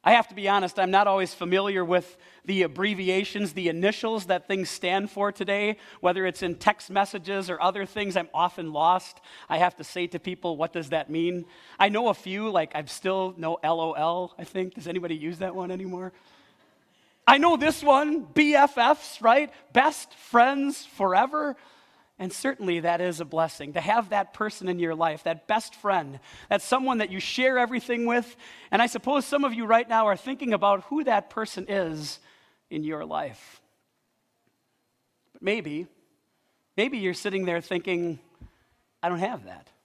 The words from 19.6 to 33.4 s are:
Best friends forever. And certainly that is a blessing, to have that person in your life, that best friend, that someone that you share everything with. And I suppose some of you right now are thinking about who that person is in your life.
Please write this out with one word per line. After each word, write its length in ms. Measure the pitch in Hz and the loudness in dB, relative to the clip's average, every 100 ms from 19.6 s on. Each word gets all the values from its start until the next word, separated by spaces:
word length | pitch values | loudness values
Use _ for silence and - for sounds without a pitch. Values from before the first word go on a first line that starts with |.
| _ | _
Best 440 | 240 285 294 - | 2 2 0 -14
friends 680 | - - 240 254 277 277 269 | -20 2 6 6 4 -2 -4
forever. 720 | - - 196 185 262 302 294 254 - _ _ _ _ - | -14 -2 2 4 2 0 -4 -6 -16 _ _ _ _ -12
And 140 | 185 | -10
certainly 500 | - 269 269 190 170 | -4 -4 -2 -2 0
that 200 | 170 170 | 0 0
is 180 | 180 160 | -2 -4
a 60 | |
blessing, 480 | 156 160 160 - 143 | -4 -2 -2 -4 -6
to 80 | 156 | -4
have 280 | 160 226 196 | 2 0 2
that 260 | 202 196 | -4 -4
person 340 | - 214 - 185 | -4 -6 -4 -6
in 80 | 175 | -2
your 160 | 170 | -2
life, 300 | 160 165 151 | 0 -2 -2
that 240 | 170 165 - | -6 -6 -2
best 260 | 214 - | -2 -2
friend, 460 | - 202 185 139 139 - - - | -6 0 0 -2 -14 -18 -20 -2
that 120 | 202 | -2
someone 380 | - 254 262 233 | 2 0 2 0
that 100 | 208 | -2
you 100 | 185 | -4
share 380 | - - 262 254 | -6 2 2 4
everything 480 | 240 247 - 233 | 0 -2 -2 -2
with. 300 | 233 240 233 - - - - | 2 0 -2 -16 -20 -20 -2
And 100 | 202 | 2
I 60 | |
suppose 400 | 233 233 247 285 | 2 0 0 0
some 180 | - 285 | 0 0
of 120 | 277 | 0
you 100 | 226 | -2
right 240 | 220 226 240 | 4 2 4
now 160 | 226 | 2
are 100 | 220 | 2
thinking 380 | 196 254 269 254 | 0 -4 -6 -2
about 300 | 202 202 196 | 2 2 2
who 200 | - 294 | -2 -4
that 260 | 277 208 - | 0 0 0
person 340 | - 214 - 190 | -8 -8 -8 -4
is 520 | 196 165 156 147 - _ _ _ _ _ | -2 -2 -6 -10 -12 _ _ _ _ _
in 140 | 156 | -8
your 220 | 151 156 | -6 -8
life. 540 | 160 156 147 110 | -6 -6 -6 -12